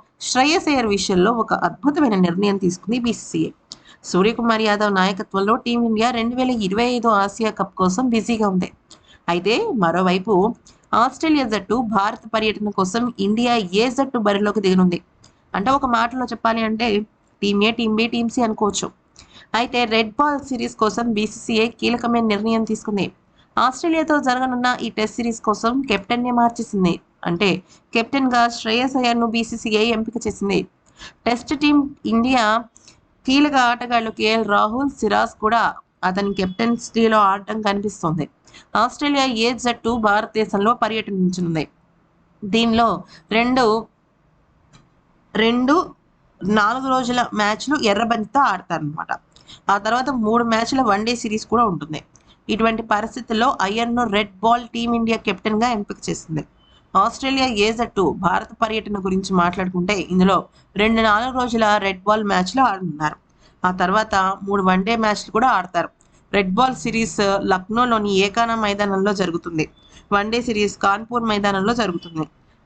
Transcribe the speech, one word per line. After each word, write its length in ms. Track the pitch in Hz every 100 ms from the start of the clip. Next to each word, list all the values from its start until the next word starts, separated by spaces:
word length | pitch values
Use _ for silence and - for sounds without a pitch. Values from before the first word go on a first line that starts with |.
| _ -
శ్రేయస్ 460 | - 247 285 349 330
అయ్యర్ 200 | 269 226
విషయంలో 440 | 202 - 185 190
ఒక 200 | 233 214
అద్భుతమైన 640 | - 175 - 277 294 294 196
నిర్ణయం 420 | 175 175 202 196
తీసుకుంది 420 | 185 180 - 247
బీసీసీఐ. 520 | 233 202 - 165 - - - - - -
సూర్యకుమార్ 580 | - 175 190 185 233 220
యాదవ్ 320 | 220 208 208
నాయకత్వంలో 600 | 190 190 196 214 196 196 240
టీమిండియా 540 | 240 240 233 214 233
రెండు 240 | 233 233 247
వేల 160 | 254 240
ఇరవై 240 | 190 202 240
ఐదు 220 | 247 226
ఆసియా 440 | 202 202 202 220
కప్ 240 | 214 190 -
కోసం 280 | 185 190 254
బిజీగా 380 | 226 208 226 208
ఉంది. 200 | 185 180 - _ - _ - -
అయితే 280 | 175 190 262 453 262
మరోవైపు 560 | 170 170 185 185 202 185 214 - - _ -
ఆస్ట్రేలియా 520 | 202 254 - 320 302 240
జట్టు 300 | 208 190 226 226
భారత 340 | 202 202 233 226
పర్యటన 420 | 220 220 202 208
కోసం 340 | 202 185 233 240 214
ఇండియా 360 | 196 214 240 240 180
ఏ 120 | 190 247
జట్టు 280 | 240 269 247
బరిలోకి 440 | 208 202 208 214
దిగనుంది 380 | 190 185 180 180 _ _ _ _ _
అంటే, 160 | 180 202
ఒక 140 | 277 262
మాటలో 400 | 233 233 254 240
చెప్పాలి 360 | 226 226 226
అంటే, 240 | 220 220 233 208 214 _ _ -
టీమ్ 200 | 202 202
ఏ, 60 | 214
టీమ్ 240 | 220 226 214
బి, 100 | 233
టీమ్ 220 | 240 233
సి 100 | 254
అనుకోవచ్చు. 460 | 233 - 202 196 - _ _ - - - - 220
అయితే 240 | 240 247 240
రెడ్ 260 | 226 220
బాల్ 280 | 214 294 285
సిరీస్ 360 | - 240 233 -
కోసం 300 | 214 190 240
బీసీసీఐ 540 | 214 214 - - 220 233
కీలకమైన 560 | - 226 240 233 233 226
నిర్ణయం 360 | 202 220 226
తీసుకుంది. 420 | 220 214 - 202 160 - _ _ _ -
ఆస్ట్రేలియాతో 580 | 240 247 349 320 311 294
జరగనున్న 480 | 262 247 262 247 247 247
ఈ 80 | 226
టెస్ట్ 260 | 220 214 -
సిరీస్ 260 | 233 226
కోసం 400 | - 208 226 262
కెప్టెన్నే 500 | 269 196 - 240 247
మార్చేసింది. 600 | 240 233 233 226 202 185 147 _ -
అంటే 260 | - 170 196 185 - - _
కెప్టెన్గా 480 | - 226 277 262 240 233
శ్రేయస్ 460 | 233 220 226 262 269
అయ్యర్ను 300 | 247 233 233
బీసీసీఐ 580 | 226 226 226 233 214 226
ఎంపిక 300 | 220 220 233
చేసింది. 420 | 220 196 196 190 185 _ _ - - _
టెస్ట్ 300 | 220 240 - 285
టీం 180 | 294 294 269 - -
ఇండియా 380 | 226 247 254 214 220 233 _ - - _ _ -
కీలక 300 | 269 294 277
ఆటగాళ్లు 500 | 240 240 247 240 226
కేఎల్ 360 | 220 214 226 208
రాహుల్, 400 | 202 214 240 277
సిరాజ్ 460 | - 214 208 226 -
కూడా 220 | 214 233 185 - - -
అతని 280 | 185 185 202
కెప్టెన్సీలో 840 | 196 185 185 233 233 - 226 226 220
ఆడటం 380 | 196 202 202 220
కనిపిస్తోంది. 640 | 208 202 208 - 170 156 143 _ _ - _ 208
ఆస్ట్రేలియా 500 | 240 - 285 285 262 220
ఏ 120 | 226
జట్టు 380 | 240 240 233 226 240
భారతదేశంలో 760 | 214 208 220 220 214 196 208
పర్యటించనుంది. 920 | 240 220 220 214 190 185 180 170 160 139 _ _ _ _ _ _ -
దీనిలో 460 | 202 226 233 226 226 175 - - -
రెండు, 340 | 214 240 254 226 226 - _ _ _ _ _ _ _ _ - _ _ _ _ _
రెండు 400 | 208 226 240 254 330 175 - _ _ _ -
నాలుగు 460 | 185 214 208 254 262
రోజుల 320 | 262 240 247 226
మ్యాచ్లు 420 | 208 208 214 - 294 233
ఎర్రబంతితో 540 | 202 226 226 208 277
ఆడతారనమాట. 720 | 262 185 - 165 151 156 - - _ _ - - -
ఆ 60 | 202
తర్వాత 320 | 214 240 254
మూడు 340 | 262 214 233
మ్యాచ్ల 380 | 233 220 233 262
వన్డే 320 | 240 196 220 240
సిరీస్ 300 | 226 214 -
కూడా 180 | 226 226
ఉంటుంది. 340 | 160 160 147 - _ _ _ -
ఇటువంటి 360 | 220 226 226
పరిస్థితుల్లో 640 | 226 208 220 262 233 220 254 -
అయ్యర్ను 420 | 190 220 233 240 240
రెడ్ 240 | 202 214 185
బాల్ 240 | 226 240 233
టీమిండియా 500 | 233 233 233 226 226
కెప్టెన్గా 500 | 214 190 220 214 240
ఎంపిక 300 | 220 202 208
చేసింది. 420 | - 165 - 151 - _ _ _ _
ఆస్ట్రేలియా 540 | 185 214 - 269 269 262 208
ఏ 100 | 214
జట్టు 320 | 226 233 - 165 -
భారత 320 | 175 190 214 226
పర్యటన 360 | 220 220 208 202
గురించి 320 | 190 190 190
మాట్లాడుకుంటే, 600 | 190 175 180 185 185 180 202 -
ఇందులో 280 | 185 185 180 - _ _ 190
రెండు 260 | 220 226
నాలుగు 320 | 220 208 254 254
రోజుల 280 | 247 226 214 208
రెడ్ 260 | 196 190
బాల్ 200 | 202 214
మ్యాచ్లు 380 | 202 185 185 262
ఆడనున్నారు. 560 | 254 190 180 147 151 - _ _ _ -
ఆ 80 | 185
తర్వాత 440 | 185 180 208 214 202 190 196
మూడు 200 | 196 202
వన్డే 320 | 185 185 190 233
మ్యాచ్లు 360 | 220 208 -
కూడా 180 | 214 254
ఆడతారు. 400 | 208 180 170 160 _ _ _ -
రెడ్ 220 | 196 196
బాల్ 220 | 196 262 247
సిరీస్ 440 | 240 220 226 - 202 196
లక్నోలోని 680 | 202 185 185 220 247 226 202 190
ఏకానా 380 | 202 202 233 226
మైదానంలో 580 | 214 202 208 190 196
జరుగుతుంది. 540 | 202 175 165 175 160 151 _ _ - -
వన్డే 300 | 202 208 233
సిరీస్ 340 | 240 208 208 -
కాన్పూర్ 460 | 196 202 220 240
మైదానంలో 500 | 226 208 202 196 202
జరుగుతుంది. 520 | 240 202 170 170 160 151 _ _ _